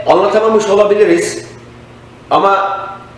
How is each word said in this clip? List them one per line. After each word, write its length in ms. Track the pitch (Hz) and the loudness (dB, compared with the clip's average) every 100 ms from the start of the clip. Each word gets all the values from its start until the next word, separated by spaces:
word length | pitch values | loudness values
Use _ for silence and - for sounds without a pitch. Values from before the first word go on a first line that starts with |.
| - | 0
anlatamamış 640 | 170 202 214 220 214 190 | 2 2 0 2 0 2
olabiliriz. 760 | 202 202 208 190 170 - - - - - - - - - - - | 2 2 2 2 2 -2 -8 -14 -20 -20 -20 -20 -20 -20 -16 -4
Ama 480 | 147 196 190 196 - - - - | 0 0 0 -2 -6 -12 -16 -20